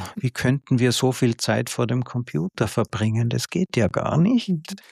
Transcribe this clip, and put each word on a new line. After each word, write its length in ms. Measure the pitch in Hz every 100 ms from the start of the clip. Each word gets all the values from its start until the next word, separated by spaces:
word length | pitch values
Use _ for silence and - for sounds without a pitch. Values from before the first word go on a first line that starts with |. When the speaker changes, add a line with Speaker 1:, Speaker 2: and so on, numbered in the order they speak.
| 92 -
Speaker 1:
wie 160 | 123
könnten 480 | - 123 139 - 123
wir 100 | 123
so 200 | 117 131
viel 240 | 127 123 113
Zeit 340 | - 113 120
vor 160 | - 123
dem 160 | 127
Computer 640 | 123 123 123 147 180 - 110
verbringen? 640 | - 107 117 110 110 117
Das 200 | 117 -
geht 280 | 175 185 -
ja 100 | 104
gar 320 | - - 147
nicht. 300 | 185 247 -
Speaker 2:
Mhm. 140 | 170 - 196 -